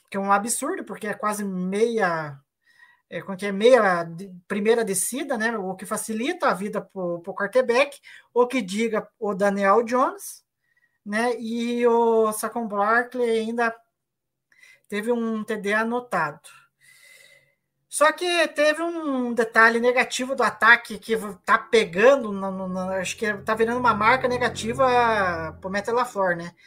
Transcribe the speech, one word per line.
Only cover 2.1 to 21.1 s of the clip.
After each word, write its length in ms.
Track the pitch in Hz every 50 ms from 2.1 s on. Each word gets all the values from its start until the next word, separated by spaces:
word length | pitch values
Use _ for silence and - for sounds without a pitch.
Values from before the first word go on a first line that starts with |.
| 165 160 156 147 139 139 _ _ _ _ _ _ _ _ - _ _ _ _ -
é, 120 | - 175
como 160 | - - 190
que 80 | 185 208
é, 60 | 202
meia 520 | 196 196 214 247 262 233 214 196 180 170 170
de-, 280 | 165 165 165 196 196 180 180 -
primeira 380 | - 202 208 202 220 233 233 220
descida, 520 | 196 190 185 - - 233 277 339 269 262
né? 200 | 214 220 233 240
O 180 | 208 185 185 185
que 100 | - 208
facilita 640 | - 220 208 - - 220 220 240 302 359 349 302
a 60 | 254 190
vida 260 | 180 202 208 185 196
pro, 400 | 185 - - 196 180 175 175 170
pro 160 | 170 196 -
quarterback, 640 | - 202 190 - 254 254 220 233 247 294 285 - - _ - - - _ _ -
o 140 | 233 247
que 140 | 247 262 262
diga 440 | 208 180 190 208 233 226 208 208 - - _ -
o 140 | 147 151 156
Daniel 500 | 180 202 202 196 202 196 196 202 226 240
Jones, 600 | 220 247 254 277 339 403 403 - - - - _ _ _ _ _ _ _ _ _ _ _ _ -
né? 320 | 202 208 220 240 247 233
E 480 | 226 233 220 233 233 233 240 240 240 240
o 460 | 240 233 233 233 226 226 220 220 214
Saquon 380 | 214 - - 220 - 233 226 208
Barkley 600 | 208 202 202 214 226 240 247 247 - 247 240 233
ainda 460 | 226 226 220 226 233 240 233 226 226 - _ _ _ _ _ _ _ _ _ _ _ _ _ _ _ _ _ - _ _ _
teve 240 | - 202 208 208 233
um 320 | 240 233 226 226 220 220 214
T 140 | - 220
D 160 | 202 185 202 208
anotado. 760 | 220 226 226 240 247 240 240 - 180 160 147 151 - - - - - _ _ _ _ _ _ _ _ - - - - - - _ _ _ _ _ _ _ _ _ _ _ _
Só 220 | - - 285 311
que 360 | 302 302 349 359 349 339 311
teve 340 | - - 285 294 302 302 330
um 540 | 330 339 339 330 311 294 269 254 247 240 233
detalhe 440 | 233 226 226 - 226 226 233 233 233
negativo 540 | 233 247 240 254 233 240 - - 262 254 269
do 80 | -
ataque 560 | 233 202 - - 214 220 220 220 - - 220
que 180 | 185 - -